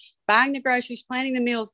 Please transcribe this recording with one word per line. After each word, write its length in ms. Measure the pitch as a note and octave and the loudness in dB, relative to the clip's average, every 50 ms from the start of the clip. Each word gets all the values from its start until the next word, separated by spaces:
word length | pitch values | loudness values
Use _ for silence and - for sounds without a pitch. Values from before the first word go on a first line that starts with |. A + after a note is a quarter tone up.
| - - _ _ _ | -20 -20 _ _ _
buying 260 | - G#3 A3+ B3+ C#4 C#4 | 2 4 4 4 2 0
the 80 | C4+ | -2
groceries, 420 | B3 C4 B3 B3 B3 - A#3+ A#3 - | 0 0 0 0 -2 -6 -10 -12 -10
planning 320 | _ B3+ B3+ C4 C4+ B3+ | _ -6 -4 -4 -2 -2
the 60 | B3+ | -2
meals. 320 | A#3+ A#3+ A#3+ A3+ A3 G#3 | 0 0 -2 -2 -4 -6